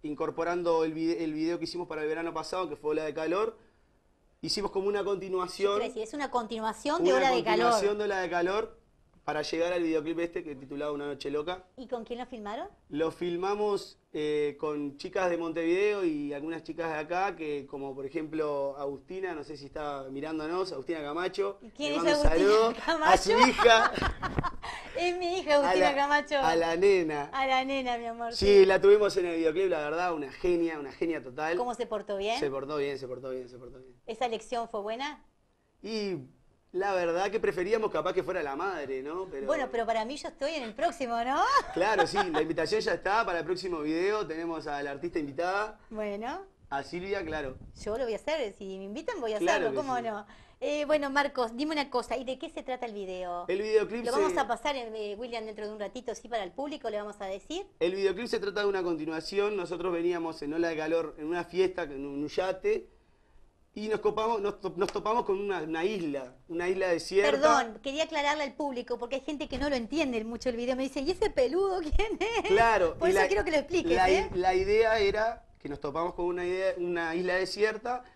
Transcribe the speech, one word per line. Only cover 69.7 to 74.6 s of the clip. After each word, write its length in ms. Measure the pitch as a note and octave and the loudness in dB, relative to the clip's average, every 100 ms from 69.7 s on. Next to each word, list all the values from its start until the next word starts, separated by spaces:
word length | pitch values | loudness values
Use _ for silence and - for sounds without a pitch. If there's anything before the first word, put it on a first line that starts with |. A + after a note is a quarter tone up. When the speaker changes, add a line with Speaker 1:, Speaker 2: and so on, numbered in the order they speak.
| C4+ | 0
Speaker 2:
entiende 480 | A3+ D4 D4 A#3 | -2 -2 0 -2
mucho 240 | A3 A#3 B3+ | -4 -4 -4
el 80 | A#3 | -2
video. 180 | A#3+ B3+ | -2 -2
Me 80 | |
dice, 160 | C4+ C#4 | -2 -4
"¿Y 100 | C#4 | -2
ese 180 | F#4 G#4+ | 0 0
peludo 520 | - B3+ E4 G4 F#4 | 2 2 2 0 0
quién 360 | D#4 - G#4+ F4 | 2 4 4 0
es?". 300 | G#4+ A#4 F4+ | 0 0 4
Speaker 1:
Claro, 480 | G4 A#4 G#4+ F4 - | 6 6 6 2 2
Speaker 2:
Por 100 | E4+ | 2
Speaker 1:
y 20 | |
Speaker 2:
eso 80 | F#4+ | 4
Speaker 1:
la, 60 | F#4 | 4
Speaker 2:
quiero 160 | G4 | 2
que 60 | G4+ | 2
lo 80 | D#4 | 0
expliques, 340 | - F4 E4 | 2 0 2
Speaker 1:
la 160 | E4+ - | 4 6
i-, 40 | |
Speaker 2:
¿eh? 160 | F#4+ - | 4 2
Speaker 1:
la 200 | - F#3 | 0 2
idea 440 | F#3 | 2